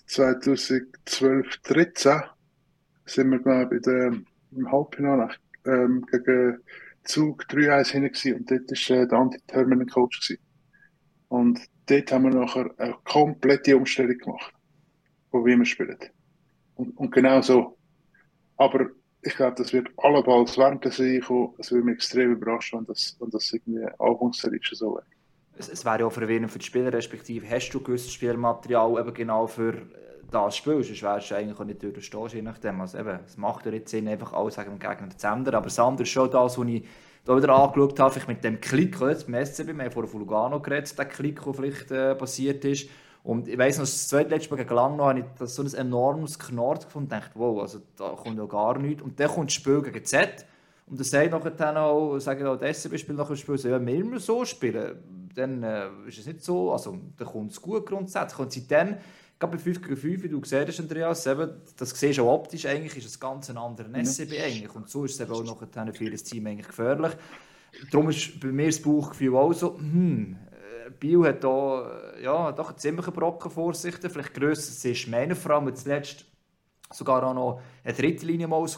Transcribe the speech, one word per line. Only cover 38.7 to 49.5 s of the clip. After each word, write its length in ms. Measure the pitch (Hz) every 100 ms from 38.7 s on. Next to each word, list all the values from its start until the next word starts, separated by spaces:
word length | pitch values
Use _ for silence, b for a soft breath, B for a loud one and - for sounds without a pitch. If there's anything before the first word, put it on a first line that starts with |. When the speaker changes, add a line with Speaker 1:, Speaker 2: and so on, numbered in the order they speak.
| 170 175 -
Speaker 2:
oder? 140 | 127 156
Beim 180 | -
S 220 | 120 143 -
C 80 |
B, 100 | 156
wir 100 | 156
haben 80 | 123
vorher 180 | 120 107
von 120 | 107
Lugano 400 | 98 107 120 143
geredet, 360 | 143 143 143 -
der 80 | 139
Klick, 380 | - 143 147
der 100 | -
vielleicht, 380 | 131 135 139 -
äh, 240 | 131 135 135
passiert 480 | 127 - 135 139
ist. 240 | 139 139 - b b b -
Und 220 | 117 117
ich 80 | 123
weiss 200 | 131 147
noch, 60 |
das 240 | 135 - -
zweitletzte 380 | 139 151 156 -
Spiel 120 | 135
gegen 140 | 123
Langnau 340 | 120 131 147 139
habe 120 | 127
ich 60 | 123 -
das 160 | 123
so 80 | -
ein 120 | 143
enormes 640 | - 127 123 131 151 151 -
Knarz 460 | - 120 123 156 -
gefunden 260 | 151 135
und 80 | 113
dachte, 100 | - 107
wow, 260 | 120 104
also 200 | 101 107 - -
da 140 | 98
kommt 260 | - 117 110
ja 80 | 104
gar 340 | 104 110 131
nichts. 220 | 143 147
Und 180 | 135 -
dann 80 | 147
kommt 220 | 170
das 60 | 143